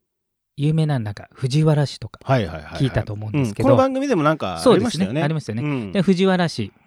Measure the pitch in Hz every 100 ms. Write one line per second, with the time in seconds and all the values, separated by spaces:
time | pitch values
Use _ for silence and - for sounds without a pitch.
0 | _ _ _ _ _ - 143 160 156 139
1 | 104 104 - - 131 143 156 147 139 -
2 | 110 - - 131 90 82 - - 131 113
3 | - 104 107 147 123 104 262 254 262 262
4 | 277 202 147 156 101 85 262 190 233 156
5 | 95 135 151 156 123 110 147 135 101 202
6 | 185 180 190 185 170 - 101 -